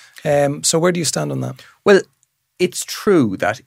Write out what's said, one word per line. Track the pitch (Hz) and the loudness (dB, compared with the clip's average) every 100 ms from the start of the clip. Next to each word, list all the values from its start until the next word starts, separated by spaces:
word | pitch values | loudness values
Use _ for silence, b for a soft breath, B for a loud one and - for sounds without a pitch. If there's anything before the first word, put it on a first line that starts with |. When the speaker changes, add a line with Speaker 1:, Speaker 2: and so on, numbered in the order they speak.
| B B | B B
Speaker 1:
Um, | 147 143 143 147 | -2 0 0 -2
so | - 165 | -2 0
where | 175 | 0
do | 175 | 0
you | 147 | -4
stand | 165 147 | -4 -6
on | 135 | -6
that? | 127 127 B B 208 | -8 -10 B B 4
Speaker 2:
Well, | 196 - _ _ _ _ _ | 4 2 _ _ _ _ _
it's | 180 - | -4 -4
true | - - - 180 113 92 | -12 -6 0 2 2 -2
that | 90 - | -4 -4